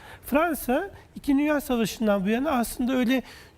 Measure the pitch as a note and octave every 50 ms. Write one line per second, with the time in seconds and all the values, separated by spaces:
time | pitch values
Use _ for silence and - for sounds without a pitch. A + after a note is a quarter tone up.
0 | - - - - - - - C#4+ D#4+ F4 D#4 - - - B3 D4 F#4+ G4 - -
1 | - - - - - - C#4+ C4+ D4 D4+ D4+ C#4+ - - B3+ A#3 A3+ F#3 - -
2 | A#3 G#3+ G3+ G3+ F#3 G3 A3 A#3+ C4+ D#4 D4 B3 A#3 - - - B3+ A#3 C4 B3+
3 | B3+ A3 C4 C4 - - - - - - -